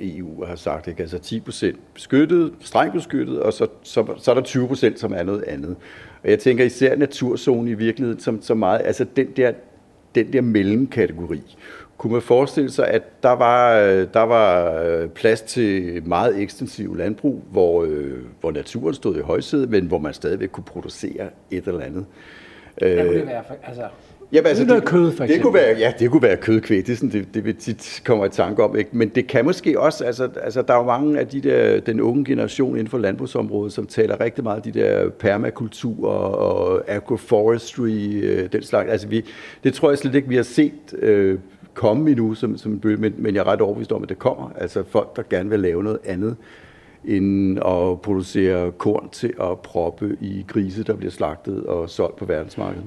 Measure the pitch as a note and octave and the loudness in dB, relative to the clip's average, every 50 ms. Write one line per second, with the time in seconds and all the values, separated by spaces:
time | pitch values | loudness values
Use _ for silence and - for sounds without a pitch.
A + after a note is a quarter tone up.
0 | - F#2+ D#2+ D#2+ F2+ D#2+ D#2+ E2+ F2+ F2 F2 E2+ - - D2 D#2 - F2+ E2 E2 | -10 -10 -10 -10 -12 -12 -12 -12 -10 -10 -10 -8 -6 -6 -6 -6 -8 -10 -8 -8
1 | F2+ E2 F2+ F2 - - A2 A2+ - - A2 - - F#2 - - - - - - | -8 -8 -8 -12 -10 -8 -10 -10 -10 -10 -8 -4 -4 -4 -4 -4 -14 -20 -20 -16
2 | - - B2+ C3+ D#3 D#3 F3 F3 E3 D3+ - - - - - A2 D3 D#3+ - F3+ | -6 0 2 4 4 4 4 2 2 0 -4 -10 -10 -2 0 2 2 2 0 -6
3 | - - - C3+ B2+ - - - - G#2+ G#2+ - A2+ - - - - - - B2 | -6 -4 -4 -4 -4 -4 -4 -2 -2 -2 0 0 -2 -4 -4 -8 -12 -4 -2 -2
4 | A2 A2+ - - - - A#2+ B2+ B2+ - - B2+ B2 A#2+ C3+ B2+ - A2+ - - | -2 -2 -4 -4 2 2 2 2 2 -2 -2 -2 -2 -2 -2 2 2 0 0 0
5 | - G#2 G#2 F2 F2 F#2 G2+ G#2 - - C#2+ C#2 C#2+ E2 F2+ - - - - - | -6 -6 -4 -4 -2 -2 -2 -4 -4 -6 -8 -8 -8 -10 -10 -12 -14 -20 -20 -20
6 | - - - - - G2 G#2 G#2+ - C3 B2 A#2 B2+ B2 B2 - C3 C3 B2+ C#3 | -20 -20 -16 -6 0 2 2 4 4 2 4 4 4 2 2 2 2 2 4 2
7 | D3 C3+ - - C#3 B2 A2+ A2 - C#3+ B2+ A#2 A#2 A#2+ A2+ G#2 A2 A2+ A2 - | 0 0 -2 -2 -2 -2 -2 -2 2 2 2 2 0 -2 -2 -2 -2 -2 -2 -2
8 | C3+ A#2+ A2+ - - - A2+ G#2+ - - A#2+ A2 G#2+ F#2 G2 A2+ - - A2 - | -2 -4 -4 -4 -4 -4 -4 -4 -2 -2 0 2 2 2 2 2 0 0 -2 -2
9 | B2+ - - C#3 C3 - - - B2+ A#2+ A2+ - - _ _ _ _ _ _ _ | -2 -2 0 -2 -2 -2 0 0 0 0 0 -2 -12 _ _ _ _ _ _ _
10 | _ _ - A#2+ A2 G2 - C3 B2 A#2 A2 G#2+ F#2+ G2 G#2 A#2 C3+ C3+ - B2 | _ _ 0 0 0 2 2 0 2 2 2 2 4 4 2 2 0 0 0 0
11 | G2 E2 D#2+ D#2+ F2 D#2+ E2 D2 - - - - - - - - - - _ - | 0 0 0 -6 -8 -8 -8 -8 -10 -14 -20 -20 -20 -20 -20 -20 -20 -20 _ -6
12 | - A2+ A2+ A#2+ - - A#2+ B2 C#3 C#3 - D#3+ C#3+ C3 - - C3 - - A2+ | -4 -2 -2 0 2 4 4 4 4 2 0 -2 -2 -2 0 0 0 2 2 0
13 | - - - - - B2+ B2 B2 B2+ A#2 A#2+ B2 B2 A#2+ A#2 A2 G#2 G2 F#2+ F#2+ | -2 -4 -6 2 4 4 4 6 4 4 6 6 6 6 6 6 6 6 6 4
14 | F#2 F2+ - A2+ A2+ A2+ A#2+ A2+ A2 G2 F2+ F2+ E2+ E2+ D#2+ D#2+ E2 E2+ E2 E2 | 2 2 2 2 4 6 6 6 6 6 6 4 2 2 0 0 0 0 0 0
15 | E2 E2 - - - A2 A2+ A#2 - - - B2+ A#2 G#2 G2 F#2+ F2+ F2 F2 F2 | -2 -4 -6 0 2 2 2 2 -2 -6 -2 0 0 0 0 0 -2 -4 -6 -8
16 | D#2+ E2+ F2+ F2 G#2+ B2 G2+ G2+ G2+ F#2 - - C3 G#2 - - G#2 F#2 F2+ E2 | -4 -2 0 0 2 2 0 0 -2 -6 -6 -10 -12 -12 -10 -10 -10 -8 -6 -4
17 | E2+ G2 A2 - - D3 B2+ - - - F#2+ G2 F2+ E2+ E2+ E2+ E2+ D#2+ D#2 D2 | -4 -4 -4 -2 -2 -2 -2 -2 -8 -4 0 2 4 4 4 2 0 0 -2 -4
18 | C#2+ C#2 C2 B1 B1 A#1+ - _ - E2 D2+ D2 C2+ - - A#2 C3+ E3 C#3+ - | -6 -6 -8 -12 -14 -16 -14 _ -6 -6 -6 -6 -8 -8 -8 -6 -4 -4 -4 -4
19 | - A2+ F2 D2+ C#2+ D2+ E2 F#2 - - - D3 C3 B2 A2 G2 F#2 E2 F2+ E2 | -4 -4 -4 -4 -2 -2 -2 -2 -2 -2 -2 -2 0 2 2 0 2 2 -2 -2
20 | D2+ D2 - - - F2 F2+ G2 - F#2+ - - F2 - - F2+ - - - - | -2 -4 -8 -6 -4 -4 -4 -4 -6 -8 -10 -12 -16 -14 -14 -14 -12 -12 -12 -10
21 | - - - - G2+ F#2+ - - _ - G2 F2+ - G2+ F2 D#2+ C2+ C2 D2+ F#2 | -10 -10 -10 -10 -12 -12 -14 -18 _ -10 -8 -8 -6 -6 -6 -6 -6 -8 -10 -10
22 | G2 - - - - - - - - - - - - - - - F#2+ F#2 F2+ F2 | -12 -12 -16 -20 -20 -20 -20 -20 -20 -20 -20 -20 -20 -14 -6 0 2 2 4 4
23 | F2+ F2 F2 - - C3+ B2 A#2 - - B2+ - - - B2 B2 A#2 G2+ - - | 4 4 2 2 0 -2 -6 -8 -10 -12 -16 -18 -16 -16 -14 -12 -12 -14 -14 -18
24 | - - - - - - C3+ D#3 D#3 E3 C#3+ G#3+ B3+ A#3+ B3 A3 - - E3 F3+ | -20 -20 -20 -20 -6 2 4 4 6 6 4 4 4 4 4 4 4 4 4 4
25 | E3+ E3 - - C3+ A2+ D3+ - - B3 - F#3+ C#3+ A2+ A2+ A2+ A2 A#2+ A#2 - | 4 4 2 0 2 2 2 4 4 4 6 6 6 6 4 4 2 0 2 2
26 | A2+ A#2+ B2+ D#3+ B2 A2 F#2 - - - A2 A2 - - A2+ F#2+ F#2 - B2 - | 2 4 4 6 6 6 4 4 2 2 2 2 4 2 2 2 2 0 -2 -2
27 | - B2+ G2 G#2+ G2 - - A2 G2+ G#2+ A2 - - - A2 - - - - - | -2 -2 -2 -2 -4 -4 -6 -6 -4 -4 -6 -6 -6 -8 -8 -8 -10 -14 -14 -6
28 | - - B2 G#2+ G2 F#2+ - - G2 F2 G#2 G#2+ G#2+ G#2 G2+ G#2+ G#2 - - A#2 | 0 2 2 2 2 0 2 0 0 0 2 2 2 2 2 0 -2 -2 0 0
29 | A#2 G#2 - B2 B2 - - B2 A#2 D3+ F#3 - - - C#3+ A2 A#2 D#3 D#3 - | 0 2 2 -2 -2 2 2 2 4 2 0 0 0 0 2 4 2 2 2 0
30 | C#3+ B2 A#2 A#2+ B2+ B2 - - - A2+ G#2+ B2+ A#2 - B2 A#2+ A#2+ B2 A#2+ B2 | -4 -4 -2 -2 -4 -4 -4 -6 -8 -6 -2 -2 2 4 4 2 4 2 0 0
31 | D3 D3+ D3+ C#3 B2 - C3+ C#3 C3+ C#3 C3 B2 A#2 G#2+ G#2+ G2+ - - A2+ A2+ | 2 0 0 0 -2 -4 -4 -4 0 2 2 4 4 4 2 2 0 -2 -2 0
32 | A2 A#2 A#2+ C#3+ C#3 C3 C3+ A#2+ A2 G#2+ - - C3+ B2+ B2+ A#2+ A2 A2 - B2 | 0 2 2 0 0 0 0 -2 -2 -2 0 0 0 0 0 -4 -4 -4 -4 -2
33 | G#2+ F#2+ G2 A#2+ C3+ B2 - B2 A2 G#2+ G#2 G#2 G2+ G#2 G2+ - G#2+ - - - | -2 -2 -2 -2 -6 -6 -4 -4 -4 -2 -2 -4 -4 -4 -6 -8 -8 -6 0 0
34 | A2 G#2+ G#2 G2+ A2+ A#2 - - A#2+ A2 G2+ A2 G#2 A2 G#2+ A2+ A2 G#2 G2+ G2+ | 0 2 2 0 -2 -2 -2 -4 -4 -4 -4 -4 -6 -6 -2 0 2 2 2 2
35 | F#2+ F2+ F#2+ - - G2+ G2+ G#2 B2 A#2+ - - A#2 A2 - - - A#2+ A2 - | 0 -2 -2 -2 0 0 2 2 -2 -4 -6 -6 -8 -10 -10 -8 -8 -8 -6 -4
36 | - G#2 G2 G2 F#2+ F#2+ G2+ G#2 G2+ F#2+ F#2 F#2 F2+ F2+ F#2 F2+ - - G#2 G#2 | -2 -2 -2 -2 -2 -2 -2 0 0 0 0 0 0 0 0 -2 -2 -4 -6 -6
37 | - - A#2+ G#2+ - - B2 G#2 G#2 A2 A#2 A#2 A#2 - - - A#2+ A2+ A2 G#2+ | -4 -4 -6 -6 -2 0 2 2 4 4 2 0 -2 -10 -8 -4 -2 -2 -2 -2
38 | G2+ G#2 G#2 G2+ G2+ G2+ F#2+ F#2+ F#2 F#2 - G#2+ - - - G#2 F#2+ - A2 G#2 | -4 -4 -4 -2 -2 0 0 -2 -2 -2 -4 -4 -4 -2 -2 -2 0 0 -2 -4
39 | G2+ G#2 G#2+ A2+ A2 - - - - - - - - C3+ C3 - - D3+ C#3+ C#3 | -4 -4 -4 -4 -4 -6 -14 -20 -20 -20 -10 -2 -2 -2 0 2 2 2 2 2
40 | - C#3 B2+ C#3+ C3 B2+ B2 B2+ A2+ - - - D3+ C#3+ - - - - - - | 0 0 0 0 0 2 0 0 0 0 2 2 2 2 0 -6 -18 -14 -8 -2
41 | - A2 G#2 G2+ G2 F#2+ F#2+ F#2+ F#2+ - - - - - - - - G#2+ G#2+ C3+ | 2 4 4 4 4 2 2 0 -4 -10 -20 -20 -20 -18 -8 0 2 2 2 2
42 | D#3 D#3 C#3+ A#2 A2+ A2 A2 - - A2 G#2+ G2+ - A2 G#2+ G2 F#2 A2 G#2+ G#2 | 4 2 2 2 2 -2 -2 -2 -4 -4 -4 -4 -6 -6 -6 -2 0 0 0 0
43 | G#2+ A2 G#2+ - A2+ G#2+ G2 G2+ F#2 - G2 G2+ A2 G2 G#2 A#2 A2+ - A2+ A#2 | 0 -2 -2 -2 -2 0 0 0 2 2 2 2 2 0 0 -4 -4 -4 -4 -4
44 | - - F#2+ - - C3 B2+ C3 C3 B2+ - - - F2 - G2+ F#2 - - A2 | -4 -8 -8 -2 -2 -2 -2 -2 -8 -12 -10 -10 -8 -6 -4 -6 -4 -2 -2 -2
45 | G2+ - - - - - G2+ F2+ F#2 G#2 A2 G#2 F#2+ F2+ E2 F2 G2+ G#2+ G#2+ - | -2 -2 -6 -10 -6 -2 -2 -2 0 0 0 0 0 0 0 0 -2 -4 -4 -6
46 | - - F#2+ F2+ G2+ A2+ A#2+ - - - - - - - - - - - - _ | -6 -6 -6 -4 -4 -4 -6 -8 -12 -20 -20 -20 -20 -20 -20 -20 -20 -20 -20 _
47 | - - G#2+ G2 F#2+ G2 G2 G2 G2 F#2+ F#2+ - - F2+ F#2 F2+ F2 F#2 F2+ F2+ | -6 -2 0 0 2 2 2 2 2 2 0 0 0 0 0 2 2 0 -2 -2
48 | - G#2 G2+ F#2 F#2 - - G#2+ F#2+ F#2 F#2 F2+ F2 F2 F2 - - G#2+ G#2 - | -2 -2 -2 -2 -2 -2 -2 0 2 2 2 2 0 -4 -4 -2 -2 0 0 -2
49 | - G2 - - - A#2 - - F#2+ F2+ F2+ F2+ - - - - E2+ E2 F2 - | -4 -8 -12 -6 -6 -6 -4 -4 -4 -4 -6 -6 -10 -8 -4 -4 -4 -4 -4 -6
50 | G#2 G2+ - - - G2 G2 G2 F#2+ - - A2+ G2+ F#2+ F#2 G#2+ A2 - F2 F#2+ | -6 -6 -6 -6 -8 -8 -10 -10 -10 -6 -4 -2 -2 -2 -4 -8 -4 -4 -4 -4
51 | F#2+ F2+ - - - D#2 D#2 - - - G2 - - - - E2+ E2 E2 - - | -6 -8 -6 -4 -6 -6 -6 -8 -10 -8 -8 -6 -4 -4 -4 -4 -4 -6 -4 -4
52 | F#2+ E2 - - G2+ F#2 F2 D#2 D#2+ C#2+ - - F2+ F#2+ F#2 F2+ E2+ | -4 -4 -4 -6 -6 -4 -4 -4 -4 -8 -8 -8 -8 -8 -8 -10 -10